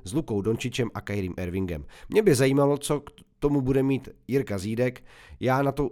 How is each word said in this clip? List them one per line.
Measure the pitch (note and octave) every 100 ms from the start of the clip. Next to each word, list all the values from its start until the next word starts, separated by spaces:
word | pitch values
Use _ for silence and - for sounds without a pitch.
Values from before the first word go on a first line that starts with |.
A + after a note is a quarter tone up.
s | F2+
Lukou | C3 - G#2
Dončičem | G2+ A#2 B2+ - A#2
a | G#2
Kyriem | - G2+ F#2 F2
Irvingem. | F2+ F#2 F#2 D#2 D2 - -
Mě | G3+
by | G#3+ B2+
zajímalo, | C3+ C3+ C#3+ C#3
co | - D3
k | - - - _
tomu | D3 C#3+
bude | C3 C3+
mít | C3+ C3+ - - -
Jirka | C3+ C3 G2
Zídek. | G2+ A2+ B2+ B2 - - - -
Já | A#2 C3
na | C#3
to | C#3 C#3+